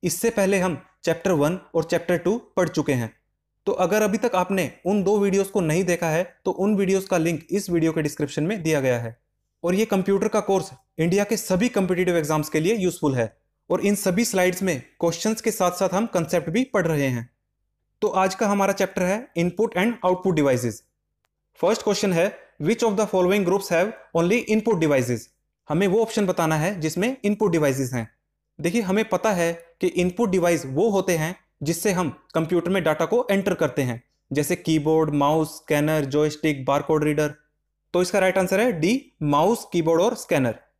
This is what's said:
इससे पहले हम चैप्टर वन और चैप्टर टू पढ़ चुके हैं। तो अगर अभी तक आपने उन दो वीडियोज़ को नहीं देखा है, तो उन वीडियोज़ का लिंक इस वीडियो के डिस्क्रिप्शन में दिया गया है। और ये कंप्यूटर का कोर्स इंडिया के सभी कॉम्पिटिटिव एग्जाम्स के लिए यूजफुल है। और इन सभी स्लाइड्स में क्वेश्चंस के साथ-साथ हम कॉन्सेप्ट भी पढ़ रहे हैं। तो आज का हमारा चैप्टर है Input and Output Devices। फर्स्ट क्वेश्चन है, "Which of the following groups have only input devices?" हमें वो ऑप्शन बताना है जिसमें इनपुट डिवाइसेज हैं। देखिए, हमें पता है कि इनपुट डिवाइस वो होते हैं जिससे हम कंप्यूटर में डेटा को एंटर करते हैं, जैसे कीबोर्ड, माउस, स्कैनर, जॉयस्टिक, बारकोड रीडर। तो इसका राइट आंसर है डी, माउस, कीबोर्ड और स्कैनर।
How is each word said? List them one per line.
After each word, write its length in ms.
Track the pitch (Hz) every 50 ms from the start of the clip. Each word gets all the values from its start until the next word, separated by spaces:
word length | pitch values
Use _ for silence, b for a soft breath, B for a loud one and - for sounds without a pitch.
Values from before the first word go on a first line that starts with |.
| -
इससे 260 | 170 - - - 233
पहले 280 | 226 214 196 190 202 196
हम 280 | 180 185 170 135 - _ _ _ _
चैप्टर 280 | - 165 165 - 190 185
वन 280 | 151 143 147 175 185 - - _
और 100 | 170 160
चैप्टर 340 | 165 - 165 170 - 180 170
टू 200 | 175 180 208 240
पढ़ 300 | - _ _ - 180 160
चुके 240 | 156 - 147 - 143
हैं। 200 | 123 120 113 - _ _ _ _ _ _ _ _ _ _
तो 60 | - 196
अगर 300 | - 185 175 185 214 214
अभी 160 | 208 190 -
तक 120 | - 240 -
आपने 380 | 180 - - 196 190 170 127 - - _
उन 160 | - 208 208 190
दो 160 | 190 208 208
वीडियोज़ 300 | 202 202 185 196 196 196
को 120 | - 208
नहीं 240 | 180 156 156 170 196
देखा 240 | 170 175 165 - 165
है, 280 | 156 160 185 180 - _ _
तो 60 | 196
उन 260 | - - 190 202 214
वीडियोज़ 320 | 190 196 185 190 190 185 -
का 100 | 190 175
लिंक 280 | 160 165 170 147 - _
इस 200 | - 202 196 -
वीडियो 220 | 175 170 160 160 156
के 100 | 165 151
डिस्क्रिप्शन 420 | 151 147 - 151 143 - - 151
में 180 | 165 214 214 160
दिया 180 | 160 156 143
गया 180 | 131 131 123 117
है। 220 | 117 117 113 _ _ _ _ _ _ _ _ _ -
और 100 | 170 180
ये 100 | 190 220
कंप्यूटर 440 | 220 - 190 185 190 196 196 208 214
का 120 | - 214
कोर्स 300 | 208 - 196 190 190 - - - _ _ _ -
इंडिया 260 | 156 170 175 202 202
के 120 | 202 226
सभी 320 | 208 - - 185 180 214 247
कॉम्पिटिटिव 480 | 240 208 196 180 185 165 180 175 175
एग्जाम्स 320 | 170 156 147 156 156 151 151
के 120 | - 156
लिए 140 | 156 175 226
यूजफुल 400 | 226 185 180 165 - - 147 135
है। 220 | 123 117 110 - _ _ _ _ _ _ _
और 100 | 170 185
इन 140 | - 202 208
सभी 300 | 196 - 202 180 180 240
स्लाइड्स 380 | - - 190 180 185 180 180 190
में 200 | 190 165 131 - - _ _
क्वेश्चंस 400 | - 170 165 - - 220 220 220
के 100 | - 233
साथ-साथ 380 | 208 - 190 180 175 - 196 185
हम 180 | 156 190 226
कॉन्सेप्ट 440 | 226 - 185 165 160 - 175 147 170
भी 140 | 160 226 254
पढ़ 220 | 262 _ 208 175
रहे 200 | 165 160 147 143
हैं। 240 | 135 127 120 117 123 _ _ _ _ _ _ _ _ _ _ _ _ _ _
तो 80 | - 214
आज 260 | - 190 190 190 190
का 140 | - 240 208
हमारा 240 | 202 202 196 196 196
चैप्टर 300 | 196 196 185 - - 185
है 300 | 180 190 214 254 - _ 170
Input 320 | 170 175 170 - 214 233 -
and 160 | 175 185 226 233 - -
Output 320 | 185 185 180 - 190 180 151
Devices। 360 | 147 139 131 123 117 120 107 - _ _ _ _ _ _ _ _ _ _ _ _ _ _ _
फर्स्ट 280 | _ - 175 220 214 -
क्वेश्चन 300 | 214 202 196 - 202 180
है, 260 | 165 170 202 220 - - _ _ _ 147
"Which 200 | 156 226 226 -
of 100 | 226 202
the 140 | 190 214 202 -
following 300 | 185 180 175 196 208 196
groups 240 | 170 185 202 196 - 180
have 180 | 165 180 214 226 - - _ _
only 260 | 165 165 175 208 247 - - 214
input 240 | 220 214 240 220 170
devices?" 400 | 160 151 143 135 123 117 123 113 - - _ _ _ _ _ _ _ _
हमें 180 | 151 165 196
वो 160 | 196 180 220 233
ऑप्शन 240 | 220 - - 208
बताना 300 | 185 180 - 170 156 160
है 240 | 156 151 180 208 180
जिसमें 360 | 151 160 151 180 185 233 269 262 -
इनपुट 280 | 202 208 208 214 202 165
डिवाइसेज 420 | 165 151 143 135 127 139 123 120
हैं। 160 | 123 113 - _ _ _ _ _ _ _ _ _ _
देखिए, 200 | 151 170 175 240 220
हमें 260 | 180 190 208 220 214
पता 240 | - 175 - 220 208
है 440 | 175 170 165 170 170 - _ _ _
कि 60 | -
इनपुट 420 | 180 - 165 175 180 180 180 240 214
डिवाइस 380 | 180 190 170 175 170 156 131
वो 240 | 135 131 139 196 233
होते 260 | 202 196 185 190 180
हैं 200 | 165 156 160 185 - _ _ _ _ 175
जिससे 300 | 143 170 - - 214 190
हम 340 | 180 180 147 - - _ _ _
कंप्यूटर 360 | 165 165 156 180 175 165 175
में 140 | 190 196 165
डेटा 200 | 156 151 151 170
को 220 | 160 - 240 - -
एंटर 240 | 202 196 185 202 190
करते 280 | - - 147 - - 139
हैं, 200 | 123 120 120 _ _ _ _ _ _ 135
जैसे 240 | 139 147 143 180
कीबोर्ड, 580 | 170 - - 160 156 147 156 160 160 160 156 147
माउस, 420 | 147 143 143 156 160 156 151 -
स्कैनर, 480 | - _ - 156 147 147 151 156 156 147
जॉयस्टिक, 600 | 135 131 147 151 156 147 - - 156 151 135 131
बारकोड 400 | 131 139 147 147 - 160 156 147
रीडर। 300 | 151 151 147 151 147 147 - _ _ _ _ _ _ _ _ _ _ -
तो 100 | 175 -
इसका 160 | 180 - 208
राइट 200 | 185 185 180 190
आंसर 220 | 185 180 190 190
है 120 | 220 254 220
डी, 400 | 160 151 175 233 269 - - _ _ 156
माउस, 440 | 147 143 143 160 190 226 226 - - -
कीबोर्ड 300 | 175 165 160 165 165 175
और 120 | 233 240
स्कैनर। 400 | - - - 175 147 131 120 107 - _ _ _ _